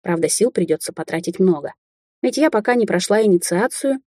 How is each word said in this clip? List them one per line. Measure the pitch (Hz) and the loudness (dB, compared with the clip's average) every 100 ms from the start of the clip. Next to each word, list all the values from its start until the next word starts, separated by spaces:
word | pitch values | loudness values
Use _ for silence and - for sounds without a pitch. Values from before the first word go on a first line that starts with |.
Правда, | - 170 156 | -2 -2 -2
сил | - 240 | 0 0
придется | - 170 156 - | 0 -2 -2 -4
потратить | 160 160 165 170 165 | -10 -6 -6 -6 0
много. | 185 156 143 - _ _ _ _ | 2 2 -4 -16 _ _ _ _
Ведь | 262 254 | -4 2
я | 302 | 2
пока | 220 214 | 2 0
не | 247 214 | 0 2
прошла | 180 - 208 | 0 0 2
инициацию | 214 175 - 175 247 - 269 269 | 4 2 2 -2 -2 -2 -4 -4